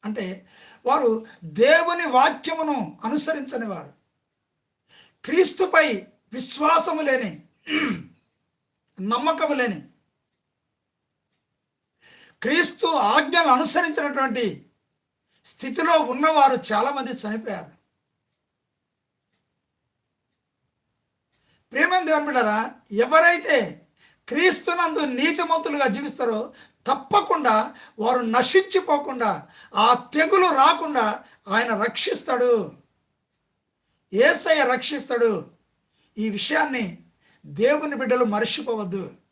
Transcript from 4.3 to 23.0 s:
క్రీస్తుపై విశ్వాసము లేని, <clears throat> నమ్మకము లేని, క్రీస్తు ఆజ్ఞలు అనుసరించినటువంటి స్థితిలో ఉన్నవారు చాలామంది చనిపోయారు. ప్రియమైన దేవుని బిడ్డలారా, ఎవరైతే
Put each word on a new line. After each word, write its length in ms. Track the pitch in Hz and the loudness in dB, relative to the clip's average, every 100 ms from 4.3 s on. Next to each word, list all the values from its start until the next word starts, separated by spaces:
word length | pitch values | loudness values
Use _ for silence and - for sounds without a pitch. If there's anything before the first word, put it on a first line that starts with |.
| _ _ _ _ _ _ - _ _ - | _ _ _ _ _ _ -20 _ _ -4
క్రీస్తుపై 680 | 311 370 - 370 392 302 208 185 _ _ | 0 0 0 2 4 2 -2 -8 _ _
విశ్వాసము 680 | 247 254 285 302 339 330 311 | -8 -6 -2 2 2 0 -4
లేని, 420 | 302 262 220 147 _ _ - | -2 -2 -4 -10 _ _ -6
<clears throat> 1300 | 302 294 180 - _ _ _ _ _ _ _ _ - | -4 -4 -6 -10 _ _ _ _ _ _ _ _ -12
నమ్మకము 520 | 190 233 294 320 320 | -6 -2 -2 -2 -2
లేని, 340 | 285 240 170 - _ _ _ _ _ _ _ _ _ _ _ _ _ _ _ _ _ _ _ _ _ _ - - _ | -2 -4 -6 -14 _ _ _ _ _ _ _ _ _ _ _ _ _ _ _ _ _ _ _ _ _ _ -20 -20 _
క్రీస్తు 460 | 233 311 - - 330 | -2 2 2 0 -2
ఆజ్ఞలు 600 | 311 208 262 277 339 320 | 2 2 2 2 2 4
అనుసరించినటువంటి 1160 | 254 214 330 349 302 294 262 269 226 220 139 _ _ _ _ _ _ _ _ - | 4 4 0 0 -2 -4 -2 -2 -2 -4 -6 _ _ _ _ _ _ _ _ -20
స్థితిలో 540 | - 262 - 330 330 | -12 -8 -4 2 2
ఉన్నవారు 720 | 240 254 311 311 269 254 - | 2 0 0 4 4 2 -2
చాలామంది 380 | 208 247 277 262 | -2 -2 -4 -8
చనిపోయారు. 720 | 247 208 220 226 185 165 _ _ _ _ _ _ _ _ _ _ _ _ _ _ _ _ _ _ _ _ _ _ _ _ _ _ _ _ _ _ _ _ _ _ _ _ _ _ _ _ | -8 -8 -8 -8 -10 -12 _ _ _ _ _ _ _ _ _ _ _ _ _ _ _ _ _ _ _ _ _ _ _ _ _ _ _ _ _ _ _ _ _ _ _ _ _ _ _ _
ప్రియమైన 340 | 254 339 370 320 | -2 2 2 2
దేవుని 200 | 311 294 | 0 0
బిడ్డలారా, 480 | 254 226 208 220 - _ | -2 0 -2 -4 -10 _
ఎవరైతే 960 | 208 | -2